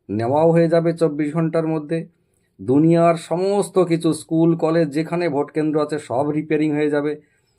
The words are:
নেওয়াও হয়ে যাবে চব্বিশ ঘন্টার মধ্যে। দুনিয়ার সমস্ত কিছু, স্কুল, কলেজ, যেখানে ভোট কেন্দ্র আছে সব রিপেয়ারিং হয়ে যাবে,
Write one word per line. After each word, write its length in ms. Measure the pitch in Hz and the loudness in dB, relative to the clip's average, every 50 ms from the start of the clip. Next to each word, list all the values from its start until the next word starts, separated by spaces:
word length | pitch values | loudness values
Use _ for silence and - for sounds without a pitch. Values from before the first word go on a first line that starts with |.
| _ - | _ -6
নেওয়াও 400 | 98 107 113 120 139 151 160 170 | -4 -4 -2 0 0 2 2 4
হয়ে 180 | 165 165 170 165 | 4 4 2 4
যাবে 240 | 165 170 160 170 165 | 2 2 2 0 0
চব্বিশ 420 | 165 165 156 147 147 151 147 147 | 0 -2 -2 0 -2 -4 -4 -2
ঘন্টার 320 | 165 165 156 160 165 160 | -2 -2 0 -2 -2 -2
মধ্যে। 400 | 156 160 156 151 147 165 165 165 - _ _ _ _ _ _ _ _ _ - 95 | -2 -4 -4 -4 -4 -6 -6 -6 -10 _ _ _ _ _ _ _ _ _ -10 -4
দুনিয়ার 520 | 110 131 147 156 165 170 165 165 170 165 | 0 2 4 4 6 6 6 4 4 2
সমস্ত 640 | 165 - - 165 175 185 196 202 202 185 165 - 190 | 0 -2 -6 -4 -2 -2 0 0 0 -2 0 0 0
কিছু, 340 | 180 160 165 160 170 165 147 | 0 2 0 0 0 -2 -2
স্কুল, 440 | 156 - - 165 160 165 170 165 | -2 -6 -4 0 2 2 2 2
কলেজ, 320 | 165 165 156 165 170 165 143 | 2 0 0 2 0 0 0
যেখানে 400 | 135 156 160 160 170 170 175 165 | -2 -4 -4 -4 -4 -4 -2 -2
ভোট 220 | 135 143 147 - | -2 -2 -4 -2
কেন্দ্র 320 | - 160 151 156 147 156 147 | -4 -2 -2 0 0 -2 -2
আছে 160 | 147 156 147 | -2 -4 -8
সব 320 | - - 113 127 147 147 | -6 -4 -2 -2 -2 -2
রিপেয়ারিং 420 | 147 156 151 151 160 151 156 156 147 | -2 -4 -2 -2 -2 0 0 0 0
হয়ে 180 | 147 151 147 | 0 0 0
যাবে, 300 | 147 147 143 151 147 147 - _ _ _ _ _ _ | 0 -2 -2 -4 -6 -8 -12 _ _ _ _ _ _